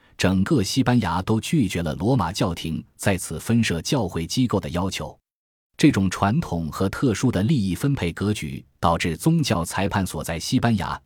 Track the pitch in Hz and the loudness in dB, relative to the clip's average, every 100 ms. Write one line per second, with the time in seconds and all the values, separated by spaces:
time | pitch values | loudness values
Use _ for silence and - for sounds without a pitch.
0 | _ - 92 95 95 151 95 - 120 123 | _ -2 2 4 4 2 2 0 2 2
1 | 87 85 - 110 - 165 95 92 85 65 | 2 -2 0 -2 0 0 0 0 -4 -2
2 | 104 131 85 - 107 85 - 73 - - | 0 2 0 -2 -2 -2 -6 -6 -8 -4
3 | - 92 - 78 - 117 113 82 - 139 | -2 -2 -4 -6 0 2 2 -2 -2 -2
4 | 95 85 82 - 123 101 73 82 95 - | -2 -4 -2 0 0 0 -2 -2 -4 -4
5 | 69 - _ _ _ _ _ - 156 113 | -10 -14 _ _ _ _ _ 2 4 4
6 | 95 - 98 135 - 85 80 - 95 - | 0 2 2 2 -2 -4 -6 -2 -2 0
7 | 139 98 127 98 110 151 95 85 143 139 | 0 2 0 2 2 2 0 0 -2 0
8 | 85 82 98 107 76 67 - _ 87 85 | -2 -2 -2 -2 -4 -10 -14 _ 0 2
9 | 90 80 165 165 135 85 85 - 95 104 | 0 0 2 2 2 0 0 -2 -2 0
10 | 92 80 - 85 - 127 117 110 - - | -2 -4 -6 -6 -2 0 2 0 -2 -6